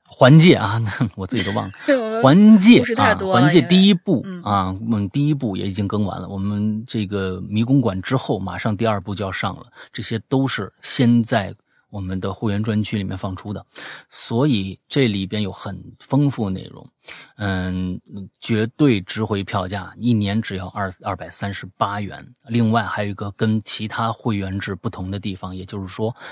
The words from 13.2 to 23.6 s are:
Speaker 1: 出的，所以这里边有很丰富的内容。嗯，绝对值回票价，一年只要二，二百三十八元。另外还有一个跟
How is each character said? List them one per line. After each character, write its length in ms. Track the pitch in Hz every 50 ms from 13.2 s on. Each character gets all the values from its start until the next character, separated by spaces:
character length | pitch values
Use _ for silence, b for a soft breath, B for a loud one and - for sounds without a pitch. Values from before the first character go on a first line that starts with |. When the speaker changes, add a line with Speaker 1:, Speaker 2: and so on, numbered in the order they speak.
| - 98 95
Speaker 1:
出 160 | - - 104 104
的， 120 | 95 - B B B B B B B B B
所 380 | - - - - 120 117 135
以 320 | 156 127 101 95 95 92 - _ -
这 200 | - 147 135 117
里 180 | 101 98 95
边 160 | 95 - 107 107
有 100 | 95 90
很 260 | - - 104 95 90 90 - - _
丰 320 | - - - 135 147 143
富 140 | 127 - 113
的 60 | 98
内 140 | 92 87 - - -
容。 140 | - - - _ _ B B B B B B B
嗯， 640 | - 104 101 95 92 90 92 90 92 92 90 92 95 _ - - 101 95 - _ _
绝 260 | - - 117 107 110 113 -
对 240 | - 156 143 117 98
值 240 | 90 - - 107 110
回 200 | 101 107 98 98
票 220 | - - 101 92 90
价， 240 | 101 101 90 - -
一 160 | - 104 120 120
年 280 | 107 104 98 101 113
只 160 | 110 - 101
要 120 | 90 92 90
二， 220 | - 104 101 95 90 _ -
二 120 | 107 95
百 120 | 90 90 82
三 240 | - - - 98 98
十 140 | - - 95 -
八 240 | - 110 101 101 107
元。 260 | 104 92 76 71 - - 123 _ _
另 240 | - 117 117 117 110
外 140 | 113 117 107
还 200 | 98 - - 107
有 60 | 101
一 40 | 98
个 160 | - 104 101 98
跟 280 | - 113 110 110 110